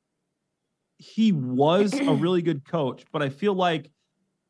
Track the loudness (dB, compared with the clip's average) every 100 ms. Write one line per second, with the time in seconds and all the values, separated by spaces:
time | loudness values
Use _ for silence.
0 | _ _ _ _ _ _ _ _ _ _
1 | -10 0 2 2 0 2 2 4 2 0
2 | 0 0 0 0 0 -4 -4 -4 -4 -6
3 | -10 -6 -6 -4 -2 0 0 -2 -8 _
4 | _ _ _ _ _